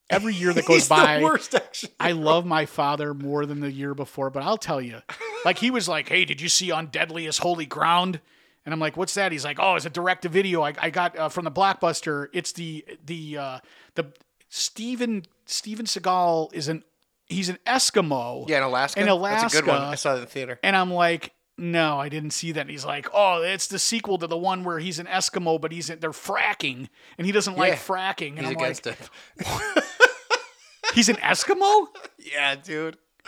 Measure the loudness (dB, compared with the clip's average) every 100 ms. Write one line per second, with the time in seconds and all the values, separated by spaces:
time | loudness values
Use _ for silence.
0 | -2 -2 0 0 2 2 6 6 8 8
1 | 8 6 4 2 2 0 0 -8 -12 -2
2 | 0 2 4 4 4 0 0 0 0 0
3 | -2 -6 -4 -2 -2 -4 -6 -6 -6 -6
4 | -8 -6 -4 -4 -2 -2 -2 -4 -6 -10
5 | -16 -12 -10 -2 0 2 0 0 0 -2
6 | 0 2 2 -2 0 0 0 -2 -4 -4
7 | -4 -4 -4 -2 0 -2 -4 0 4 4
8 | 2 -4 -10 _ _ _ -8 -4 -2 -2
9 | -2 0 0 -2 -4 0 2 2 0 -2
10 | 0 0 0 0 2 0 0 -2 -2 0
11 | -2 0 -4 -2 -4 2 2 2 0 0
12 | -4 -4 -4 -6 -8 -8 -10 -10 -14 -18
13 | -12 -12 -10 -10 -10 -10 -16 -20 -8 -6
14 | -6 -10 _ _ _ -8 -6 -6 -8 -4
15 | -2 -4 -6 _ -8 -8 -8 -8 -6 -4
16 | 0 2 2 2 -2 -6 -6 -6 -10 _
17 | _ _ -8 -4 -4 -4 0 2 4 4
18 | 2 0 -2 -6 0 2 2 2 0 2
19 | 2 2 2 0 2 2 4 2 0 -2
20 | -2 -2 -4 -8 -8 -2 2 2 2 2
21 | 2 2 -6 -18 _ -10 -2 2 2 0
22 | -4 -6 -6 -6 -6 -6 -8 -8 -8 -8
23 | 0 4 4 4 0 -2 -4 -2 -2 -2
24 | -2 -2 -2 -2 -2 -2 -4 -4 -6 -8
25 | -4 -2 -2 -2 0 0 -2 -6 -10 -6
26 | -8 -6 -4 0 0 -2 -6 -6 -12 _
27 | -20 -6 0 2 0 2 2 2 -2 -2
28 | -2 -4 -8 -6 -6 -2 -4 -4 -8 -10
29 | -14 -20 -20 -10 -6 -4 -2 -2 -2 6
30 | 6 6 -2 -4 -4 -20 -20 _ 0 4
31 | 4 2 2 2 2 2 6 4 2 -6
32 | -20 _ -8 -2 -2 -2 -6 -6 -6 -8
33 | _ _